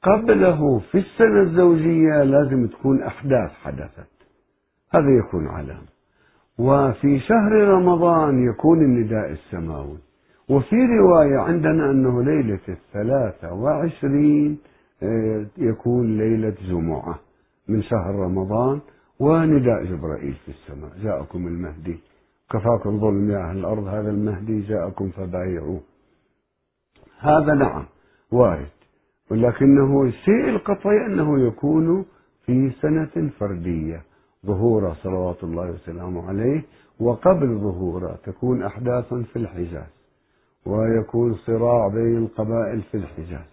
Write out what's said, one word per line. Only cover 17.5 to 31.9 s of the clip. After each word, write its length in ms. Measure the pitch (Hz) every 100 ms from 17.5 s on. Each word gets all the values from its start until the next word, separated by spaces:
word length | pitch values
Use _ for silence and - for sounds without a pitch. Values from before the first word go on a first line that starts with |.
| _ _
من 120 | 110
شهر 340 | 104 113 90 98
رمضان، 640 | 92 92 95 107 123 143 - _ _ _
ونداء 640 | 139 160 160 147 123 113
جبرائيل 500 | 90 87 78 73 69 65 -
في 40 |
السماء: 420 | 71 - 71 76 85
"جاءكم 440 | 107 80 71 90 87
المهدي، 520 | 85 87 78 80 82 _ _ _ _ _
كفاكم 480 | 113 107 117 107 104
ظلم 320 | 107 101 104
يا 180 | 101 85
أهل 80 | 95
الأرض، 300 | 87 107 98
هذا 220 | 104 107
المهدي 520 | 104 104 95 107 110
جاءكم 480 | 101 107 85 95 98
فبايعوه". 680 | 90 95 90 92 87 73 92 - _ _ _ _ _ _ _ _ _ _ _ _ _
هذا 340 | 147 151 147
نعم 300 | 147 123 67 67 _ _ _ _
وارد، 360 | 120 120 80 71 _ _ _ _ _ _
ولكنه 720 | 110 120 117 139 139 135 139
الشيء 460 | 135 117 - 220 285
القطعي 560 | 220 - 196 196 208 233
أنه 340 | 190 151 143
يكون 640 | 123 107 143 156 165